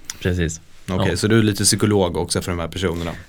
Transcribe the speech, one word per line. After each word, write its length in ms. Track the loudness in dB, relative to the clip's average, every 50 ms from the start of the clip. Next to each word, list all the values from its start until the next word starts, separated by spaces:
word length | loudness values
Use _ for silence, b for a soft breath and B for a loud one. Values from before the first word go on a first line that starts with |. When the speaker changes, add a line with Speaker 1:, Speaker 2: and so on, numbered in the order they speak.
| -16 -14 -14 -4
Speaker 1:
Precis. 400 | -2 -2 0 0 0 -2 -2 -8 -16 -20 -20 -14 -8 -4
Speaker 2:
Okej, 180 | -2 0 0 0
Speaker 1:
Ja. 60 | 0
Speaker 2:
så 100 | 2 2
du 120 | 4 4 6
är 40 | 4
lite 200 | 4 0 2 0
psykolog 540 | 0 2 2 2 4 4 4 4 2 0
också 240 | -2 -4 -2 -2 -4
för 100 | -2 -2
de 80 | -4 -4
här 80 | -4
personerna. 440 | -6 -4 -2 -2 -2 -2 -2 -4 -6 -8 -10 -12